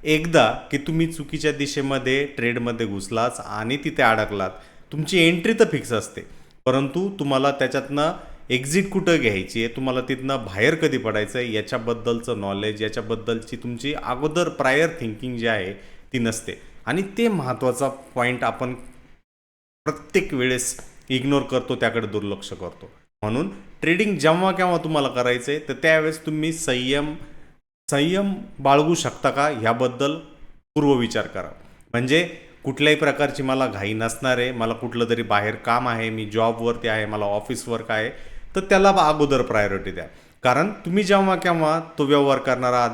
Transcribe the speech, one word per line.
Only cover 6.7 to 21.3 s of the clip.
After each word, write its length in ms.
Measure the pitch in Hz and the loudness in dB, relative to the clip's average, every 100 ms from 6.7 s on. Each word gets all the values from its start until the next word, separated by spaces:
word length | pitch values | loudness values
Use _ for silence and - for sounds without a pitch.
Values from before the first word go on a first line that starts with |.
| 131 139 175 196 196 | 2 0 -2 -4 -4
तुम्हाला 320 | 143 135 139 | 0 2 2
त्याच्यातनं 600 | 139 127 135 135 143 156 185 - - - | 2 -2 -2 -4 0 0 -2 -12 -18 -2
एक्झिट 380 | 123 135 170 196 | -2 2 0 0
कुठं 280 | 190 175 165 | 0 2 4
घ्यायची 480 | 120 98 92 113 | 4 0 -4 -4
आहे, 120 | 117 123 | -4 -2
तुम्हाला 240 | 131 127 | -2 -2
तिथनं 360 | 123 127 131 135 | -2 -6 -2 -4
बाहेर 380 | 107 95 127 | -4 2 2
कधी 240 | 160 160 131 | 4 0 0
पडायचं 400 | 110 107 104 127 | 0 -2 -2 -4
आहे 140 | 123 | -2
याच्याबद्दलचं 880 | 107 104 127 113 113 110 117 117 110 | -4 -2 -4 -4 -4 -2 -2 -2 -4
नॉलेज, 420 | 98 98 107 104 | -4 -4 -4 -4
याच्याबद्दलची 760 | 107 120 110 113 107 113 104 117 | -4 -4 -6 -6 -2 -4 -6 -10
तुमची 380 | 123 117 135 | -8 -6 -6
अगोदर 540 | 151 - 123 151 160 170 | -6 -6 -2 0 0 -2
प्रायर 400 | - 131 139 165 160 | 0 2 4 2 0
थिंकिंग 360 | 113 107 127 123 | -8 -6 -8 -2
जी 100 | 113 | 0
आहे 260 | 110 92 101 - - - | 0 -2 -8 -16 -20 -6
ती 60 | 127 | -2
नसते. 340 | 117 - - 87 - - - | -2 -2 -8 -12 -16 -12 -4
आणि 160 | 151 196 196 | -4 -2 0
ते 100 | 233 | 0
महत्त्वाचा 600 | 190 127 127 127 123 139 | 0 -2 -2 0 0 -2
पॉइंट 560 | 135 - 127 120 123 | -4 -10 -2 0 0
आपण 300 | 120 117 127 123 - - - - _ _ _ _ _ _ | -2 -2 -6 -8 -14 -20 -20 -20 _ _ _ _ _ _
प्रत्येक 500 | - 151 - 196 - | -6 -6 0 0 0
वेळेस 460 | 139 127 127 - - - - - | 0 2 0 -2 -8 -16 -20 -4
इग्नोर 340 | 131 131 | -2 2